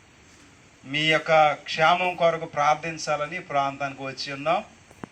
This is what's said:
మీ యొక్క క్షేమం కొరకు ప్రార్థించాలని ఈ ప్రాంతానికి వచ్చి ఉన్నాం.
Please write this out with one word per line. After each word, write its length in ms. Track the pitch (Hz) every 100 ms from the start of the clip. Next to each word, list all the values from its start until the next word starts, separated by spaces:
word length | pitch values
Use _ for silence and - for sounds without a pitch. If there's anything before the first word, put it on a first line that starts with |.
| _ _ _ - - _ _ _
మీ 160 | 131 147
యొక్క 520 | 156 156 165 160 151
క్షేమం 640 | 139 - 160 160 175 180
కొరకు 300 | 175 165 160
ప్రార్థించాలని 920 | 160 147 147 151 165 156 156 147 147 180
ఈ 20 |
ప్రాంతానికి 640 | 156 143 135 135 139 135
వచ్చి 300 | 135 131 147
ఉన్నాం. 320 | 139 151 190 - - - - -